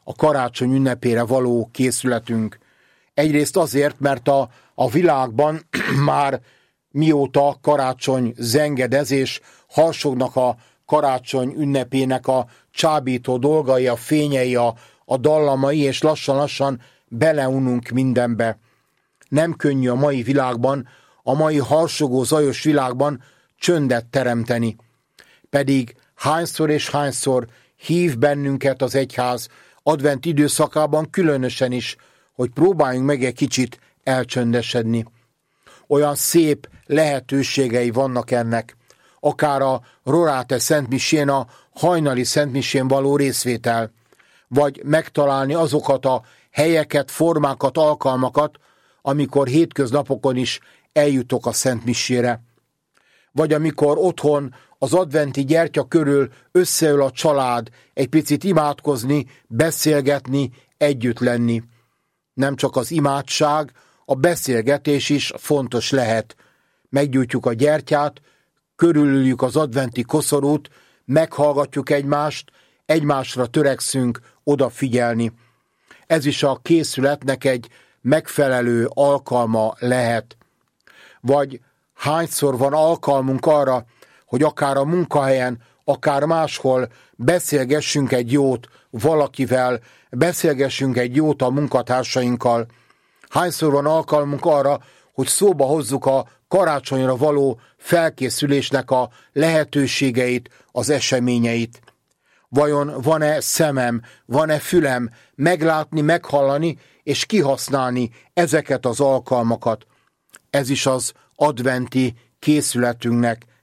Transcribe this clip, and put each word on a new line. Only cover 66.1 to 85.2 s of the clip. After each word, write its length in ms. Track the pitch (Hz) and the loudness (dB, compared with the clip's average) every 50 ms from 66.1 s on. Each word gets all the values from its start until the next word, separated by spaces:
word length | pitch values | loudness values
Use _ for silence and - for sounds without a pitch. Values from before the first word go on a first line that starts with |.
| 113 113 - _ - _ _ _ _ _ _ _ _ _ _ _ | 0 -2 -4 _ -16 _ _ _ _ _ _ _ _ _ _ _
Meggyújtjuk 560 | - 139 147 143 123 135 127 123 - 123 110 | 0 0 0 2 0 -2 0 0 -4 -2 -2
a 80 | 127 117 | -2 0
gyertyát, 680 | 113 135 147 151 151 - - 151 143 147 147 - - _ _ _ _ _ _ _ _ _ _ _ | 2 2 2 2 0 0 -2 0 0 0 -2 -4 -10 _ _ _ _ _ _ _ _ _ _ _
körülüljük 640 | - 165 170 165 147 147 143 135 135 131 131 127 123 | 2 2 4 4 4 4 4 4 4 2 2 2 0
az 140 | 135 127 113 | -2 0 0
adventi 460 | 156 156 139 113 139 131 120 120 123 | 0 -2 0 -2 -4 -4 -2 -4 -6
koszorút, 680 | 120 - - 156 143 - 147 143 135 143 151 147 - - _ _ _ _ _ _ _ | -4 -2 -2 -2 0 0 0 0 2 0 0 -2 -4 -10 _ _ _ _ _ _ _
meghallgatjuk 840 | - 131 156 160 156 - - 147 147 143 139 143 - - 143 131 - | 0 2 2 2 2 0 0 0 2 2 0 -2 -2 -4 -8 -2 0
egymást, 640 | 151 143 143 139 147 147 147 151 139 - - _ _ _ _ _ _ _ _ | 0 0 2 0 -2 0 -2 -4 -6 -8 -14 _ _ _ _ _ _ _ _
egymásra 640 | - 156 165 147 147 143 135 127 - - 127 123 | 0 0 0 2 0 0 -2 -2 -6 -4 -4 -4
törekszünk 720 | 120 - 156 147 139 131 123 - - - 135 127 123 117 - _ _ _ _ _ | 0 0 2 2 2 0 -2 -4 -4 -2 -2 -2 -2 -4 -6 _ _ _ _ _
odafigyelni. 880 | - 147 139 135 117 - - 139 131 117 123 120 117 117 113 117 113 117 _ _ _ _ _ _ _ _ _ _ _ - _ _ | 0 2 2 2 -2 0 -4 -4 -2 0 0 0 0 0 -2 -2 -4 -6 _ _ _ _ _ _ _ _ _ _ _ -20 _ _
Ez 180 | _ 160 160 135 | _ 0 0 0
is 180 | 147 143 - 147 | -2 -2 0 0
a 160 | 139 131 120 | 0 0 -2
készületnek 800 | _ - 165 165 147 - - - 127 139 147 139 - 135 131 123 - | _ 2 2 2 2 -2 -2 0 0 0 0 0 -2 -4 -4 0 0
egy 260 | 135 131 123 120 - _ _ _ _ _ _ | -2 -2 -2 -6 -14 _ _ _ _ _ _
megfelelő 880 | - 123 147 156 160 - - - 143 135 127 123 120 120 120 117 113 - - | 0 0 0 0 0 -2 -2 0 2 2 2 0 0 0 0 0 0 -2 0
alkalma 800 | - 143 143 143 135 135 - 123 123 120 110 113 113 110 110 - - | 0 2 2 2 0 -2 -2 -2 0 0 2 0 0 0 0 -2 -4
lehet. 580 | 123 123 127 127 123 117 117 113 110 _ - _ _ _ _ _ _ _ _ _ _ _ _ - - - _ _ | -2 -2 0 0 0 0 -2 -2 -6 _ -20 _ _ _ _ _ _ _ _ _ _ _ _ -20 -20 -20 _ _
Vagy 400 | - 120 135 143 143 139 131 117 _ _ _ _ _ _ _ | 0 2 2 2 2 -2 -6 -18 _ _ _ _ _ _ _
hányszor 640 | - - 143 151 165 170 - - - 147 139 131 | -6 -4 -2 0 0 -2 -2 -2 0 0 0 2
van 160 | 117 135 139 143 | 2 0 2 2
alkalmunk 720 | 156 156 160 170 156 - 147 143 135 131 135 135 127 - | 4 4 2 2 0 0 0 2 2 2 0 -2 0 2
arra, 400 | 165 151 147 139 131 127 123 117 _ _ _ - _ _ _ _ _ | 4 4 4 4 2 0 -2 -4 _ _ _ -20 _ _ _ _ _
hogy 120 | - 127 151 | 0 0 0
akár 340 | 151 - - 151 139 139 | 0 0 0 -2 0 2
a 80 | 139 139 | 0 0
munkahelyen, 760 | 151 170 180 170 - - 147 | 0 0 -2 -2 0 0 0